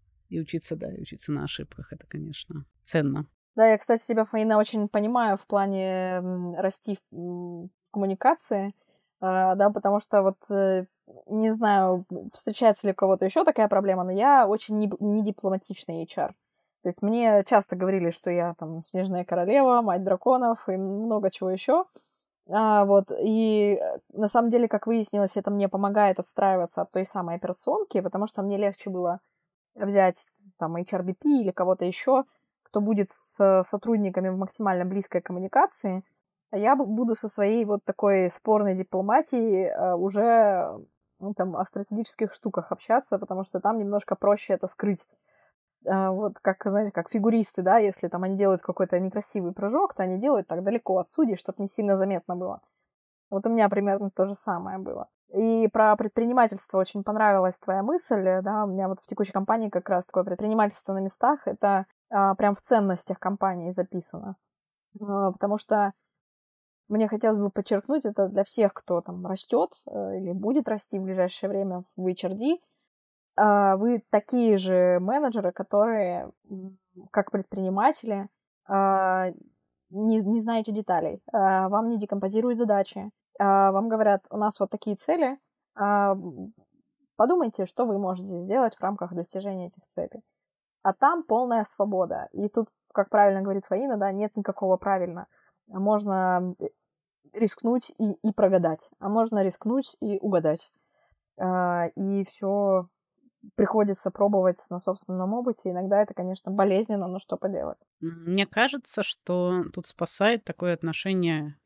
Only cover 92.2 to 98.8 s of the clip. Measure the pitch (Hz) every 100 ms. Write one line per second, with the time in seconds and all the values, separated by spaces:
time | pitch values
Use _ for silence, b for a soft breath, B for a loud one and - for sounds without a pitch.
92.2 | - - 208 - 220 _ _ - 196 208
93.2 | 202 196 196 196 - 196 277 220 196 196
94.2 | 214 - 196 196 190 185 196 190 180 170
95.2 | - _ _ _ _ 190 202 214 208 190
96.2 | 185 180 180 180 - - _ _ _ _
97.2 | 147 208 226 - 233 247 - - 214 190
98.2 | 220 208 196 190 165 156